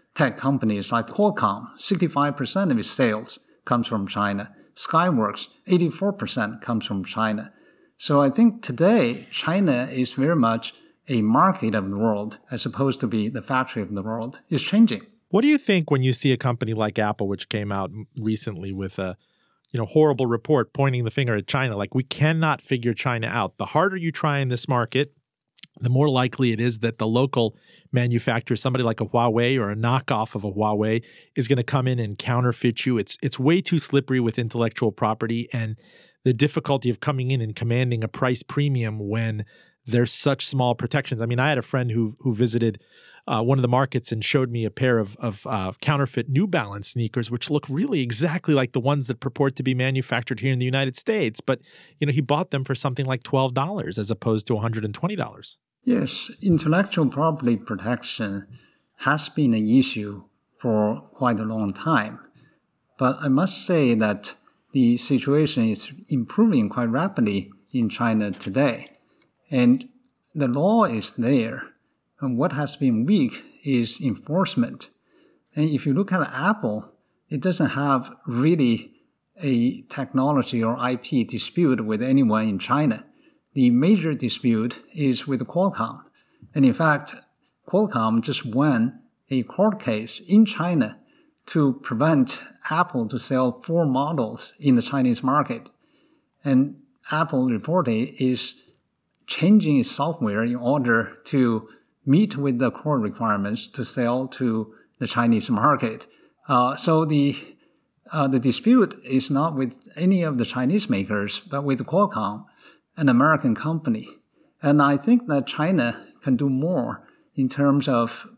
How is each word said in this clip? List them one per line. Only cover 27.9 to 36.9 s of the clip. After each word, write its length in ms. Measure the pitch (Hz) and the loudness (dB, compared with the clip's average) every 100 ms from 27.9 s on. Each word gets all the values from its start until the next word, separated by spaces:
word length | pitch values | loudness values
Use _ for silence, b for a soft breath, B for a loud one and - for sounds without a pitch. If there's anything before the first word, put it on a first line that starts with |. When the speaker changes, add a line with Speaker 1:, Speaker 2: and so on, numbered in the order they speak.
Speaker 2:
manufacturer, 640 | 127 123 117 - 117 - 120 | 0 2 2 2 0 0 -2
somebody 260 | 135 127 | 0 0
like 180 | 117 113 | 0 -2
a 60 | 107 | 0
Huawei 500 | 120 120 110 120 135 | 2 2 2 2 2
or 120 | 101 | -2
a 60 | 107 | -2
knockoff 580 | 117 131 - 110 113 | 0 0 0 -2 -2
of 80 | 104 | -6
a 80 | 101 | -6
Huawei, 540 | 98 107 104 107 113 b b b - | -2 0 0 0 -2 b b b -4
is 100 | 120 | 0
gonna 160 | 131 | 0
come 240 | 110 139 127 | 0 0 0
in 140 | 123 | -2
and 180 | 107 101 | -4 -6
counterfeit 680 | - 123 123 117 123 113 | -2 0 0 0 0 0
you. 140 | 131 117 | 0 0
It's, 180 | 98 - | -2 -4
it's 160 | 139 - | -4 0
way 220 | 131 175 | 2 2
too 180 | - 170 | 2 -2
slippery 420 | - 139 135 131 | 2 0 2 0
with 180 | 117 120 | 0 -2
intellectual 520 | 113 120 113 - 113 | -4 -2 -2 0 -2
property 580 | - 110 110 113 117 120 | 0 -2 -2 -4 -4 -4
and 240 | 120 110 107 b b b b | -6 -6 -8 b b b b
the 100 | 131 | 0
difficulty 560 | 117 143 - - 139 123 | 2 0 0 -2 0 0